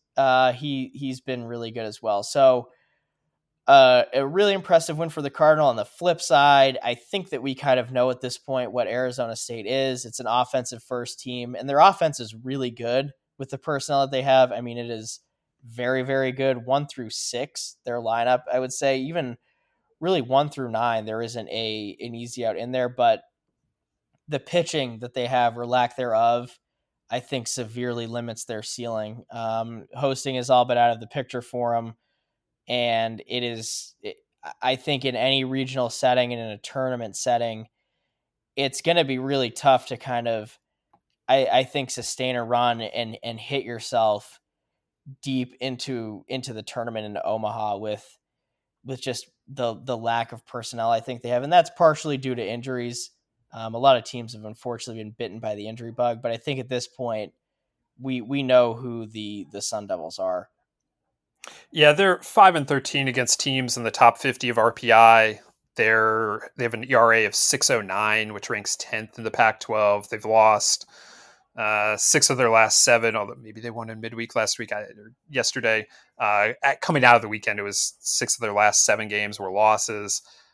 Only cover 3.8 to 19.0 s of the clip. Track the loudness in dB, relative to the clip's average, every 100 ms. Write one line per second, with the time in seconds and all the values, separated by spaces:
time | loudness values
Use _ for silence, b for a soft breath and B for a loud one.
3.8 | 10 8 4 0 0 2 2 2 4 2
4.8 | 2 -4 -6 -6 -6 4 6 6 4 2
5.8 | -4 -2 0 0 4 6 8 8 6 2
6.8 | -4 -6 -6 -8 -6 -6 -6 -2 2 2
7.8 | 2 0 0 0 -8 -10 -6 -6 -4 -4
8.8 | -2 -2 -4 -4 -6 -8 -10 -8 -4 -2
9.8 | -2 -4 -8 -8 -2 0 0 -4 -6 -12
10.8 | -10 -8 -8 -12 -12 -10 -10 -10 0 8
11.8 | 8 6 0 -2 -10 -10 -8 -4 -6 -6
12.8 | -2 -2 -2 -8 _ -14 -12 -8 -6 -4
13.8 | 0 0 0 0 4 6 4 0 -8 -8
14.8 | -8 -10 -12 -16 _ _ _ _ -16 -6
15.8 | -2 0 0 0 0 0 0 0 0 -2
16.8 | -2 -10 -10 -10 -8 -6 -8 -10 -14 -12
17.8 | -8 -6 -2 0 2 0 0 -4 -4 -2
18.8 | 0 0